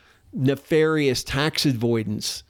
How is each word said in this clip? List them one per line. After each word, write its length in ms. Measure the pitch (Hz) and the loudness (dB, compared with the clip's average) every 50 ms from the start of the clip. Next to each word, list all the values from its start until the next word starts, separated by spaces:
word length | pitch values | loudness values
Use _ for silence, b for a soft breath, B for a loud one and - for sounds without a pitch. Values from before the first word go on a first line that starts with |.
| b b b b b b | b b b b b b
nefarious 920 | - 226 131 135 139 135 - - 165 156 156 156 156 156 147 135 120 - - | -4 0 0 0 0 0 -2 0 2 4 4 4 2 2 2 2 0 -2 -4
tax 420 | - - 139 147 156 - - - | -4 -2 -2 -2 -2 -2 0 0
avoidance 800 | 143 123 107 120 117 117 113 107 107 104 - - - - - - b | 0 0 0 0 0 0 0 -2 -4 -6 -6 -6 -8 -10 -10 -14 b